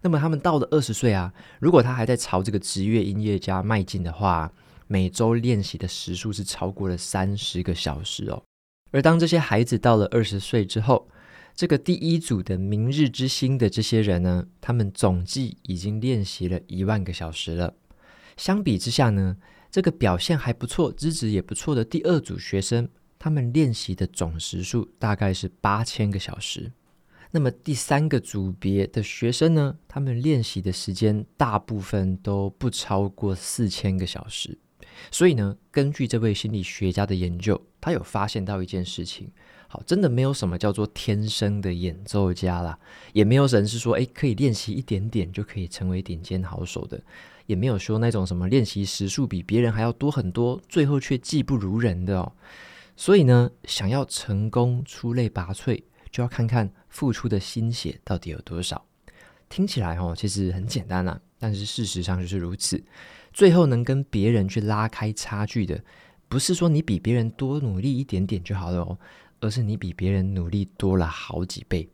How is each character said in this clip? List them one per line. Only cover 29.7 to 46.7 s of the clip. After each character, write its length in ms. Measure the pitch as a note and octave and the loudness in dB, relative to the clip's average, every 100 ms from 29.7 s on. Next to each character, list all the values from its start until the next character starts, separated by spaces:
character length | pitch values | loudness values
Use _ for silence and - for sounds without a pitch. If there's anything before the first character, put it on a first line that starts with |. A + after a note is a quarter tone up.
| - _ | -2 _
他 100 | - | -6
们 240 | C3+ A#2+ | -2 0
练 180 | C#3+ C#3+ | 2 2
习 220 | A2 - | 0 -2
的 100 | F#2+ | -4
时 220 | F2+ - | -4 -6
间 320 | F#2 A2 G#2 A2 _ | 2 2 2 -4 _
大 220 | C3 G#2 | 2 2
部 220 | - A2 | -2 -8
分 360 | F#2+ G#2 F#2+ F#2 | -2 0 0 0
都 300 | - G2 G2 | -2 0 -2
不 200 | - B2+ | -2 -4
超 380 | - - G2 G2+ | -4 -2 0 0
过 260 | - G#2 | -2 -2
四 340 | F#2 - - A2 | -2 -6 -2 -2
千 280 | - G2+ F#2+ | 0 -2 0
个 100 | F#2 | -2
小 180 | - - | -6 -10
时。 280 | - - - _ _ - - - | -10 -10 -12 _ _ -20 -20 -10
所 160 | - F3+ | 4 6
以 80 | |
呢， 220 | C3 G2+ G2 _ | 6 0 -2 _
根 200 | - C#3 | 0 0
据 140 | D3 C3 | 0 -2
这 140 | A#2 | 2
位 120 | A2+ | 2
心 200 | G2+ A2 | 0 -2
理 100 | G#2+ | -4
学 300 | F2+ - F#2+ | -6 -2 0
家 120 | F2+ | 0
的 80 | G2+ | 0
研 240 | F#2+ F2+ F2 | 0 0 -2
究， 240 | G2 G2+ - _ | 0 0 -2 _
他 100 | - | -2
有 100 | E3+ | -2
发 240 | A#2 G#2 G2+ | -2 -4 -2
现 160 | A2 | -4
到 180 | F#2 G2+ | -4 -4
一 40 | F#2 | -4
件 180 | F#2 | -4
事 200 | F2+ - | -6 -8
情， 240 | E2+ - - _ - - - | -10 -10 -16 _ -20 -20 -16
好， 160 | - | -14
真 160 | - F3+ | -2 2
的 80 | F3+ | 4
没 140 | B2 | 4
有 100 | C3 | 2
什 160 | C#3 F#2+ | 0 -2
么 80 | F2 | 0
叫 140 | G#2+ | 0
做 160 | G2+ G2+ | 0 -4
天 420 | - - G#2 G#2+ | -4 -2 -2 -2
生 320 | - G#2 G#2 | -2 -2 0
的 140 | F#2+ | -2
演 240 | F2 F2+ E2 | -2 -4 -6
奏 280 | G2 G#2 G2 | -4 0 2
家 300 | F2+ F#2 F2 | 2 0 -2
啦， 160 | E2+ D#2+ - - - | -4 -8 -16 -20 -2
也 120 | G#2 | 4
没 100 | G#2 | 6
有 100 | C3 C#3 | 6 6
人 200 | A#2+ G#2 | 4 2
是 140 | A2+ | -2
说， 140 | A#2 | 0
诶， 120 | G#2 B2+ | 0 0
可 220 | - C#3+ | 0 -2
以 60 | |
练 200 | A2 C#3 | 2 2
习 180 | G#2+ - | 0 -4
一 80 | G#2+ | -6
点 280 | B2+ G#2 G#2 | -4 -2 -2
点 220 | A2+ F2 | -2 -2
就 100 | F#2 | -4
可 160 | G#2 - | -8 -6
以 80 | F2 | -8
成 220 | - F#2 | -4 -2
为 120 | F#2 | -2
顶 220 | F#2 E2+ | -4 -10
尖 180 | F2+ F#2 | -6 -4
好 240 | F#2 F2+ | -4 -6
手 220 | F2 | -8